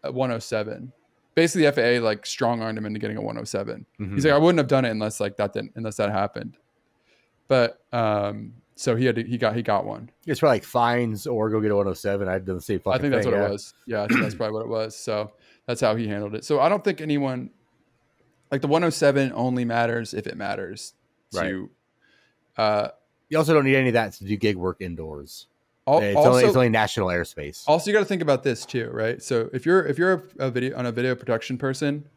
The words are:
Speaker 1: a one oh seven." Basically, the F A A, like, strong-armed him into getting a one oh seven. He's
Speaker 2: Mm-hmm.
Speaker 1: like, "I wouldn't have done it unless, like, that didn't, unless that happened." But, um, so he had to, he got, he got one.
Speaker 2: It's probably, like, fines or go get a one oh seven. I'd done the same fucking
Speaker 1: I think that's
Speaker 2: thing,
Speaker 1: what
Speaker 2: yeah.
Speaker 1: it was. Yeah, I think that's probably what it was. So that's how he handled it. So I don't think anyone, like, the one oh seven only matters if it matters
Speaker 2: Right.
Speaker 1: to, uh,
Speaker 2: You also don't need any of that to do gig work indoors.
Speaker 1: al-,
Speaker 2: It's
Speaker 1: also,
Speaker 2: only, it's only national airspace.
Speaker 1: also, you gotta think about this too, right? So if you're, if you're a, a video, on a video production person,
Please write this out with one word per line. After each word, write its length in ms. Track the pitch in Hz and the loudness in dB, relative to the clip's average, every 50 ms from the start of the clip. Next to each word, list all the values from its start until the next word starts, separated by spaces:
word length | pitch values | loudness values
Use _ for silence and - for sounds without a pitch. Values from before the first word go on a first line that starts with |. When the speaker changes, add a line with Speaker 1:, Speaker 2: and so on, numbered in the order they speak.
| - | -10
Speaker 1:
a 100 | 139 131 | -6 -4
one 180 | 127 131 123 | -2 -2 -2
oh 80 | 117 113 | -2 -4
seven." 540 | - - 120 107 104 107 - - 123 127 - _ _ _ _ _ _ _ _ | -6 -4 -4 -4 -4 -4 -8 -12 -14 -16 -20 _ _ _ _ _ _ _ _
Basically, 280 | 160 165 165 - 180 156 | 2 2 4 4 4 4
the 60 | 143 | 4
F 100 | - - | 4 4
A 180 | 117 120 123 | 4 4 4
A, 40 | 120 | 2
like, 260 | 117 110 107 101 - | 2 0 -2 -2 -6
strong-armed 520 | - - - 127 117 120 113 110 113 110 110 | -10 -4 -2 0 0 0 0 -2 -6 -6 -6
him 80 | 107 | -6
into 140 | 107 107 107 | -6 -6 -6
getting 160 | 104 107 107 | -6 -6 -6
a 60 | 107 107 | -6 -6
one 160 | 110 110 113 | -6 -6 -8
oh 60 | 113 | -8
seven. 420 | - - 101 101 110 117 - - - _ - | -6 -6 -6 -6 -6 -8 -10 -14 -18 _ -10
He's 80 | 104 | -8
Speaker 2:
Mm-hmm. 100 | 92 101 | -6 -2
Speaker 1:
like, 160 | 143 139 156 139 | 0 2 4 4
"I 60 | 147 | 6
wouldn't 200 | 156 175 180 160 | 6 6 4 4
have 100 | 139 120 | 2 2
done 160 | 139 135 127 | 2 2 2
it 60 | 120 | 2
unless, 300 | 107 107 110 107 - - | 0 -2 -4 -4 -4 -4
like, 160 | 101 101 98 - | -4 -4 -2 -2
that 140 | 104 98 - | -4 -4 -4
didn't, 200 | 107 - - - | -6 -8 -8 -8
unless 220 | 113 113 110 101 | -10 -8 -6 -4
that 140 | - 107 101 | -2 -2 0
happened." 460 | - 98 101 101 - - 110 120 - _ _ _ _ _ _ _ _ _ _ _ _ _ _ _ _ _ _ - | 0 0 -2 -2 -4 -8 -12 -12 -14 _ _ _ _ _ _ _ _ _ _ _ _ _ _ _ _ _ _ 2
But, 340 | 135 127 120 117 - _ _ _ - | 4 4 4 2 0 _ _ _ -2
um, 640 | 120 113 107 107 104 101 101 104 107 110 110 120 - _ _ _ | 0 0 2 2 2 0 -2 -4 -6 -12 -14 -18 -20 _ _ _
so 200 | - - 135 117 | -6 -2 0 0
he 80 | 113 131 | 2 2
had 120 | 127 113 | 2 2
to, 60 | 117 113 | 0 -2
he 140 | 98 123 113 | -4 -2 0
got, 160 | 123 110 107 | 0 0 0
he 60 | 120 - | 0 0
got 220 | - 104 98 98 | 0 0 0 0
one. 260 | 107 107 - 113 - _ _ _ | -4 -8 -10 -12 -18 _ _ _
Speaker 2:
It's 140 | 160 143 - | -6 -2 2
probably, 160 | 160 147 123 | 2 2 2
like, 80 | 98 - | 2 0
fines 640 | - - 123 120 120 120 123 120 113 110 101 - | -2 0 2 2 2 2 2 0 -2 -4 -6 -6
or 240 | - 123 107 110 110 | -4 -2 -2 -2 0
go 100 | 107 107 | 0 0
get 100 | 107 107 | 0 2
a 60 | 104 | 2
one 120 | 101 98 98 | 2 0 0
oh 60 | 90 | -2
seven. 340 | - - 101 101 98 101 92 | -4 -4 -4 -2 -2 -2 -2
I'd 160 | 92 95 92 | -4 -4 -4
done 120 | 95 92 | -4 -6
the 60 | 87 - | -6 -4
same 180 | - 104 90 | -4 -4 -4
fucking 180 | - - 127 131 | -2 0 -2 0
Speaker 1:
I 20 | |
think 120 | 139 143 131 | 0 0 0
that's 120 | 113 104 | 0 0
Speaker 2:
thing, 80 | 123 104 | 2 2
Speaker 1:
what 80 | 101 | 2
Speaker 2:
yeah. 60 | 101 101 | 2 0
Speaker 1:
it 40 | 101 | -2
was. 220 | 104 - - - _ _ | -4 -8 -12 -20 _ _
Yeah, 160 | - 113 107 104 | -6 -4 -2 0
I 40 | 107 | 0
think 120 | - - | 2 2
that's 140 | - 123 104 | 0 0 -2
probably 200 | - 117 110 107 | -4 -6 -4 -4
what 100 | 110 113 | -6 -6
it 40 | 113 | -4
was. 280 | 113 110 110 110 - | -4 -4 -4 -6 -8
So 360 | - - 120 107 104 107 - - _ _ _ _ _ _ | -10 -6 -4 -4 -2 -4 -6 -10 _ _ _ _ _ _
that's 140 | - 120 - | -8 -4 0
how 160 | 131 113 107 | 2 2 2
he 100 | 117 117 107 | 0 -2 -4
handled 260 | 104 101 104 104 107 | -4 -6 -6 -6 -8
it. 100 | 110 - | -8 -4
So 160 | - 147 139 | 0 2 4
I 80 | 135 165 | 4 4
don't 160 | 202 196 - | 2 2 0
think 160 | 202 175 - | -2 -4 -2
anyone, 500 | 156 151 147 143 139 135 131 123 127 - - _ _ _ _ _ _ _ _ _ _ _ _ _ _ _ _ _ _ - 143 | -2 -2 -2 -2 -2 -2 -4 -6 -8 -12 -14 _ _ _ _ _ _ _ _ _ _ _ _ _ _ _ _ _ _ -6 -4
like, 80 | 135 | -2
the 80 | 143 143 | 0 2
one 160 | 151 - 180 | 2 2 2
oh 60 | 165 | 2
seven 420 | 151 - 156 143 135 139 135 131 - | 2 4 4 4 4 4 2 0 0
only 300 | 117 123 127 127 123 123 | -2 -2 0 0 0 -2
matters 500 | 117 117 117 117 117 117 120 113 - - | 0 0 0 0 0 0 -2 -4 -6 -6
if 120 | 107 104 | -8 -8
it 100 | - - | -8 -8
matters 580 | 113 101 98 101 101 98 85 101 - - - - _ _ _ _ _ _ _ - | -8 -6 -6 -6 -6 -8 -10 -10 -12 -16 -16 -18 _ _ _ _ _ _ _ -4
Speaker 2:
Right. 160 | 90 82 95 | -4 -2 -2
Speaker 1:
to, 220 | 95 95 98 98 _ _ _ _ _ _ _ _ _ _ _ _ _ _ _ _ _ | -4 -6 -8 -12 _ _ _ _ _ _ _ _ _ _ _ _ _ _ _ _ _
uh, 320 | - 110 107 107 104 104 - - _ _ _ _ _ _ - | 0 0 2 2 2 0 -2 -6 _ _ _ _ _ _ -4
Speaker 2:
You 100 | 151 156 | 0 0
also 160 | 156 151 165 | 2 4 4
don't 100 | 151 135 | 4 6
need 100 | 135 135 | 6 4
any 120 | 135 131 127 | 4 4 4
of 60 | 113 | 4
that 180 | 117 113 101 - | 2 2 0 -4
to 100 | - 98 | -10 -6
do 120 | 95 104 | -4 -2
gig 200 | 98 113 104 101 | 0 0 0 0
work 240 | 90 87 92 87 - | 0 -2 -4 -4 -6
indoors. 680 | 95 90 85 80 80 78 76 73 71 - - - - _ _ _ _ _ _ _ _ | -8 -10 -10 -10 -10 -10 -12 -14 -14 -16 -18 -20 -20 _ _ _ _ _ _ _ _
Speaker 1:
al-, 140 | 131 143 165 | 2 2 2
Speaker 2:
It's 160 | 208 202 202 | 4 2 4
Speaker 1:
also, 140 | - - 127 | 6 6 8
Speaker 2:
only, 140 | 127 127 123 | 8 8 6
it's 120 | 208 190 | 6 6
only 120 | 127 127 117 | 6 4 4
national 400 | 110 110 107 104 - 117 98 90 | 4 4 2 2 0 -2 -2 0
airspace. 560 | 90 87 85 - - 76 73 73 - - - | 0 -2 -2 -4 -8 -10 -12 -12 -12 -6 0
Speaker 1:
also, 240 | 143 151 170 170 202 | 2 2 2 2 2
you 40 | 208 | 2
gotta 100 | 220 202 | 2 2
think 160 | - 202 175 165 | 2 0 0 2
about 200 | 151 139 123 - | 2 2 2 2
this 200 | 139 117 113 - | 0 -2 -2 -4
too, 240 | - - 123 113 117 120 | -6 -6 -6 -4 -4 -4
right? 280 | 113 110 113 120 120 - | -2 -2 -2 -2 -4 -4
So 280 | - 127 117 117 - - | -2 -2 -2 -2 -2 -4
if 140 | 127 - | -4 2
you're, 180 | 160 180 190 165 | 4 4 4 4
if 140 | 151 135 147 | 2 0 2
you're 140 | 175 185 185 160 - - - - | 2 2 2 2 -2 -6 -8 -6
a, 80 | 135 | -4
a 40 | 131 | -4
video, 260 | 120 127 127 131 - | -2 -2 -2 -4 -4
on 100 | 123 123 | -4 -4
a 60 | 120 113 | -4 -2
video 220 | 120 123 131 123 | -2 -2 -2 -2
production 440 | 120 - 127 117 113 - - 131 120 | -2 -2 -2 -2 -2 -2 -4 -6 -4
person, 500 | 143 135 135 - 151 143 143 147 147 - _ | -4 -4 -2 -2 -2 -2 -2 -4 -8 -14 _